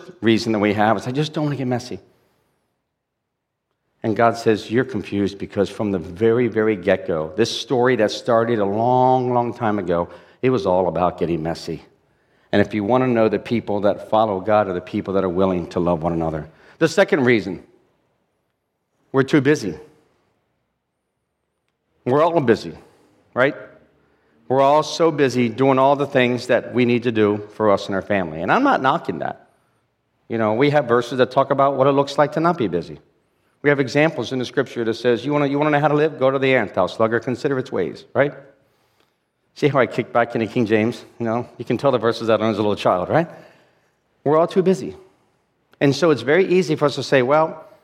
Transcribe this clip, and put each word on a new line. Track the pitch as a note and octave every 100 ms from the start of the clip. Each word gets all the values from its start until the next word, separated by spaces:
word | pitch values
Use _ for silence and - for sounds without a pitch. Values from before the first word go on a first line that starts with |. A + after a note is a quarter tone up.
| - -
reason | A2 A2 A2+
that | A2
we | G#2
have | G2+ G#2+ G#2
is, | B2+
"I |
just | B2+ D#3
don't | D#3+
wanna | D3+ C3+
get | B2+
messy." | B2 - F#2+ - _ _ _ _ _ _ _ _ _ _ _ _ _ _ _ _ _ _ _
And | A2+ G#2+
God | A#2 A2
says, | - G#2 -
"You're | A2 C3
confused | G#2 - G2+ G2 F#2
because | F#2 - F#2+
from | - G#2+
the | F#2+
very, | E2+ E2+ A2+ A#2 B2
very | A2 A2 G#2
get-go, | F#2 F#2+ - E2 D#2 -
this | A#2 -
story | - C3 B2 B2
that | G#2
started | - - A2+ A#2 A#2
a | G2
long, | G#2 A#2+ B2+ B2+ C3 B2
long | B2 A#2+
time | G#2+ A#2 G#2
ago, | F2 E2+ F2 - - _
it | C3
was | B2+ F#2+
all | F2+ F2+
about | E2 F2 E2+
getting | E2+ E2
messy." | D#2+ E2 - D#2 - _ _ _ _ _ _
And | G2+
if | G2+
you | G#2+
wanna | G2+ B2+ C3
know | A#2 A2+
the | G2+
people | - A#2 - G#2
that | G2+ F#2 -
follow | A2 A2 F#2+
God | F#2 G#2+ G2+
are |
the | F2+
people | - G#2+ G2
that | G2
are | F#2+
willing | E2+ F#2+ F2 D#2+
to | -
love | F2 F2
one | E2
another. | E2 D#2+ D#2 D2+ - - -
The | D#3+
second | F3+ F#3+ F3+
reason, | B2 A#2 F#2+ E2+ - _ _ _ _ _ _ _ _ _ _ _ _ _ _
we're | C3+
too | C3+ D#3+
busy. | C3 D3 G#2 D#2 - _ _ _ _ _ _ _ _ _ _ _ _ _ _ _ _ _ _ _ _ _ -
We're | C3+
all | E3+ E3+
busy, | B2 G2+ E2 D2+ - _ _ _ _
right? | A#2 C3+ D3+ - - _ _ _ _ _ _ -
We're | C3
all | C3+ D3+
so | D3+ - E3
busy | D3 C#3 B2 A#2+
doing | A2+ C3+ C3
all | C3+ C#3+
the | C#3
things | C3+ B2 B2 -
that | A#2 -
we | A2
need | B2 A#2+
to | A#2
do | A2 G#2 G#2 G#2
for | - G#2+
us | G2 -
and | G2
our |
family. | F2+ G2+ E2+ D#2
And | F#2
I'm | F#3
not | C#4 A#3
knocking | C3 E3 - E2
that. | - - _ _ _ _ _ _ _ _ -
You | A2+
know, | A2
we | A2 C#3+
have | D3 B2
verses | A#2+ A#2+ C3
that | B2+
talk | - C3+
about | C3+ C#3 C3+
what | C3+
it |
looks | C#3 C#3 -
like | D3
to | D3
not | E3 E3
be | G#2+
busy. | E2+ E2 D2 _ _ _ _ _ _
We | C#3+
have | C#3
examples | C3 C#3+ D#3 D#3+ A2+
in | C3
the | A#2+
Scripture | - B2+ -
that | A2+ A2+
says, | B2 A#2 B2+
"You |
wanna, | D3 C#3+
you | C#3+
wanna | D3+
know | D3
how | D3+
to | D3
live? | D3+ C3+
Go | C3
to | C3+
the | C3+
ant, | C3 G2+
thou | - F2+
sluggard, | - A2+ A2+
consider | A#2 A#2+ D3 C3+
its | B2+
ways," | A2+ E2 - -
right? | A2+ C#3+ - - _ _ _ _ _ _ _ _ _ _ -
See | D3
how | C3+
I | A#2
kick | - A#2
back | A#2+ A#2 A#2
into | A2
King | B2+ A2
James? | A2 A2 A#2 - -
You | A#2
know, | A2+ B2 -
you |
can | B2 A#2
tell | C#3
the | B2+
verses | A2+ A2+ A2+
out | A2
when | A2
I |
was | G2+
a |
little | G#2+ G2
child, | B2+ F#2 F2
right? | B2+ E3+ - - _ _ _ _ _ _ _ C3+
We're | D#3
all | E3+
too | G3
busy. | F3+ F#3+ F#2 D2+ - _ _ _ _ _ _ -
And | C#3+ C3+
so | F3
it's | C#3
very | A#2 D#3+ F#3+
easy | F3+ D#3 D3+
for | D3
us | C#3+
to |
say, | B2+ C#3
"Well, | B2 D3 D#3+ - - -